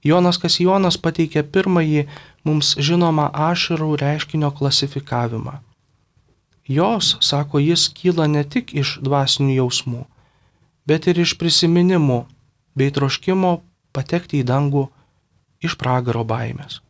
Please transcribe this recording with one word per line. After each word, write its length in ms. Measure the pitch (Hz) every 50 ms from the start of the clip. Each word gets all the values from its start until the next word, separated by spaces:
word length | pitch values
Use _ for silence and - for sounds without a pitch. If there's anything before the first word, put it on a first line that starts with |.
| _
Jonas 300 | 147 156 180 180 180 175
Kasijonas 600 | - - 175 - - 175 180 190 196 190 180 170 -
pateikė 460 | - 165 160 - 165 156 - 151 147 147
pirmąjį 640 | - 196 185 190 180 175 160 156 151 151 143 143 - - - - _ _ _
mums 300 | 156 151 151 143 - -
žinomą 540 | - 143 143 170 175 175 170 160 156 151 143
ašarų 640 | 143 139 151 160 175 170 - - 175 156 156 156 151 147
reiškinio 480 | 139 143 147 156 - - - 156 151 147
klasifikavimą. 1080 | 143 143 143 139 139 - - 139 - 139 139 - - 120 120 117 117 110 - 131 139 139 - _ _ _ _ _ _ _ _ _ _ _ _ _ _ _ _ _ _ _ _ -
Jos, 460 | 131 143 175 208 233 214 - - - - -
sako 380 | - - 139 147 143 - 147 143
jis, 240 | 151 170 170 - -
kyla 400 | - - - 180 175 170 160 151
ne 160 | 147 147 147
tik 300 | 143 - 254 240 - -
iš 220 | 147 135 - - -
dvasinių 560 | - 135 143 143 139 131 - - 143 135 135 131
jausmų, 420 | 127 123 127 - - - 120 120 127 - _ _ _ _ _ _ _ _ _ _ _ _ _ _ _ -
bet 200 | 151 156 - -
ir 160 | 180 170 170
iš 140 | 151 - -
prisiminimų 800 | - 170 - - 175 165 170 175 175 180 190 175 156 143 127 120 117 - - _ _ _ _ _ _ _ _
bei 160 | 139 135 139
troškimo 680 | 139 143 135 135 135 - - - 185 190 185 180 175 170 - _ _ _ _ _ _
patekti 480 | 135 131 - - 175 175 - - 147 127
į 40 | 123
dangų 420 | 123 135 143 143 139 143 135 131 _ _ _ _ _ _ _ _ _ _ _ _ _ _ -
iš 140 | 165 - -
pragaro 440 | - 127 127 127 123 123 113 117 117 110
baimės. 540 | 110 120 120 113 120 - 143 - - - _ _